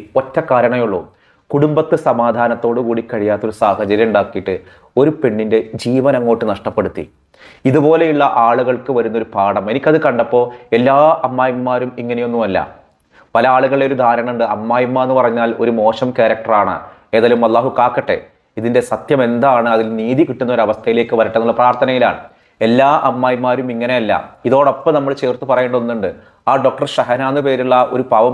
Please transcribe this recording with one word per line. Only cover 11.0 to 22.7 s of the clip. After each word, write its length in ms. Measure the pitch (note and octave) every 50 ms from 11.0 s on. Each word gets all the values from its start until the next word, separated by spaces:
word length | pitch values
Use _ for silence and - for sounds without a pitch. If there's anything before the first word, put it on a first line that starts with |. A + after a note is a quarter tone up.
| D3+ D#3+ E3 - - B2
അമ്മായിമാരും 640 | B2+ B2+ C3 C3 B2 B2 B2 B2+ B2+ B2 B2+ B2+ B2 B2 A#2+
ഇങ്ങനെയൊന്നുമല്ല. 520 | A#2+ A#2+ A#2+ A#2+ A#2+ A#2 A#2 A2 G2 F#2 E2+ D2 - - - _ _ _ _ _ _ _ _ _ _ -
പല 80 | A2+ A#2+ B2+ B2+
ആളുകളുടെ 340 | C3 C3+ C3 C#3 C#3 C3+ C3+
ഒരു 80 | C#3 B2+ B2
ധാരണ 240 | A#2+ A#2 A#2 A#2 B2 B2
ഉണ്ട്, 100 | A#2 A#2 G#2 G#2+
അമ്മായിമ്മ 480 | G#2+ A2 A#2 A#2 B2 B2+ A#2+ B2+ C3 B2+
എന്ന് 120 | B2+ C3 C3
പറഞ്ഞാൽ 280 | B2 A#2 A#2 A#2+ A#2 A#2 A2+ -
ഒരു 100 | A#2 A#2 A#2 A2
മോശം 280 | G#2+ A2 - - C3 B2+ B2 -
ക്യാരക്ടറാണ്. 580 | A2+ A2 A2 - - A#2 A2 G#2 G2 F#2+ F2 D#2+ - - - - _ - -
ഏതായാലും 300 | A2+ A2+ A#2 A#2+ A#2 A#2 A2
അള്ളാഹു 200 | A2+ A2+ B2+ C3+ - B2+
കാക്കട്ടെ, 400 | B2 B2 - - - - F2+ - - - _ _ _ _ - A2
ഇതിൻ്റെ 240 | A2 A#2+ A#2+ B2+ A#2+ -
സത്യം 300 | A2 - - - D3 C3+ B2 A#2
എന്താണ്, 400 | A#2+ A#2+ C3+ C#3 B2+ A#2 A2+ A#2 A2+
അതിൽ 100 | A2+ A2+ A2 A2+ A2
നീതി 240 | A2 A#2 C3 C#3 D#3+
കിട്ടുന്ന 240 | C3 B2 - C3 A#2 B2 A2+
ഒരു 60 | A2
അവസ്ഥയിലേക്ക് 480 | G#2 G#2+ - - A2+ A2+ A#2+ A#2 A#2 B2 A2+
വരട്ടെ 180 | A2 G#2+ - A2+
എന്നുള്ള 180 | A2+ A#2 A2+ - B2
പ്രാർത്ഥനയിലാണ്. 580 | B2 B2 - C3+ B2+ B2+ B2 A#2+ G2+ F2 - - - _ _ _ _ _ - A#2
എല്ലാ 220 | A2+